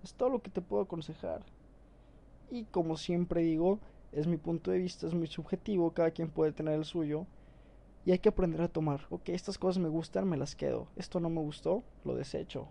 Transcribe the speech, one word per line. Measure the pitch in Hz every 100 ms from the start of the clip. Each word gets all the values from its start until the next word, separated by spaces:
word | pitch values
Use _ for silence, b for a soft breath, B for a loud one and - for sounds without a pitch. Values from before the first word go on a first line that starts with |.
Es | -
todo | - 254
lo | 254
que | -
te | 190
puedo | 175 208
aconsejar. | 196 170 156 160 180 165 - - - - - B B B - - -
Y | 240 220
como | 185 165 160
siempre | - 175 175 170
digo, | 165 160 175 208 B B -
es | 147 156
mi | 170
punto | 160 170 180
de | 185
vista, | 180 - 165
es |
muy | 170 160
subjetivo, | - 160 180 - 196 165
cada | 165 165
quien | 165 165
puede | - 156
tener | 147 156 151
el | 156
suyo. | 175 151 151 185 B B B B B B - -
Y |
hay | 180
que | 214
aprender | 202 185 160
a | 170
tomar, | - 156 139 -
"Ok, | 170 -
estas | 180 - 196
cosas | 185 185
me | 165
gustan, | 160 165 190 196
me | 151
las | 143 -
quedo. | 147 120 - -
Esto | - 180
no | 170
me | 165
gustó, | 151 151 160 196 - - -
lo | 127
desecho". | 139 - - 131 -